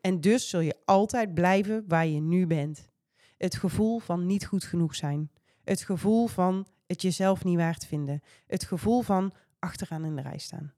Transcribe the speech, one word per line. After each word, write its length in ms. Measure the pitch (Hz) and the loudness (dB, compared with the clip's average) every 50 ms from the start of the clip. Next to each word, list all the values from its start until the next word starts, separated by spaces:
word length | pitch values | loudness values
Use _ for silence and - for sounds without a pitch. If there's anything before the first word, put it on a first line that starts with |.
En 200 | _ 185 185 175 | _ 0 -2 2
dus 280 | 147 190 220 254 - - | 4 4 2 2 2 -2
zul 120 | - 180 | -2 0
je 200 | 165 156 - - _ | 0 0 -2 -4 _
altijd 500 | - 196 196 202 208 - 247 226 202 170 | 4 4 4 4 2 0 -2 -2 -2 0
blijven 500 | 156 170 180 190 196 208 196 220 220 214 190 | 2 4 4 4 4 2 0 -2 -4 -2 0
waar 180 | 170 165 165 | 2 2 2
je 140 | 160 156 151 | 2 0 0
nu 260 | 151 160 175 185 185 | 0 2 2 2 4
bent. 440 | 170 165 156 143 147 151 - - _ _ _ _ _ _ _ _ _ _ | 2 2 0 -2 -4 -6 -10 -16 _ _ _ _ _ _ _ _ _ _
Het 180 | _ - 185 - | _ -4 -4 -4
gevoel 440 | - - 185 - - 214 220 233 233 | -2 -4 -2 0 2 0 2 0 -2
van 280 | - - 175 175 175 | -2 -4 -2 -2 0
niet 200 | 180 196 202 - | 0 0 0 -2
goed 180 | - - 190 - | -2 -4 -4 -4
genoeg 300 | - - 175 170 156 - | -2 0 0 0 0 0
zijn. 380 | - - 147 143 147 151 147 _ _ _ _ _ _ _ | -4 -4 -2 -2 -2 -4 -6 _ _ _ _ _ _ _
Het 180 | - 196 - - | -4 -4 -4 -2
gevoel 440 | - 196 160 - 196 220 226 233 | -4 -6 -2 2 2 4 4 2
van 400 | 226 - - 180 185 185 190 196 - _ _ _ | 0 0 0 2 2 2 0 -4 -8 _ _ _
het 160 | _ 185 - - | _ -8 -2 0
jezelf 420 | 185 170 - 190 190 196 185 - | -2 0 2 2 2 2 2 2
niet 120 | 190 175 | 0 2
waard 300 | 170 170 165 165 - - | 2 2 0 -2 -4 -8
vinden. 340 | - - 147 147 139 143 147 _ _ - _ _ | -8 -6 -6 -4 -4 -4 -6 _ _ -20 _ _
Het 180 | _ - 190 - | _ -6 -6 -4
gevoel 360 | - - 170 - 208 226 247 | -4 -6 -2 0 2 2 2
van 340 | 233 - 202 185 190 196 - _ _ _ _ _ | 2 2 2 2 2 0 -4 _ _ _ _ _
achteraan 460 | - 170 - - - - 165 156 160 | -8 -8 -6 -8 -10 -8 -6 -6 -4
in 120 | 156 156 | -4 -4
de 60 | 143 143 | -6 -6
rij 160 | 139 - - | -8 -10 -10
staan. 360 | - - - - 151 147 _ | -12 -12 -12 -12 -12 -14 _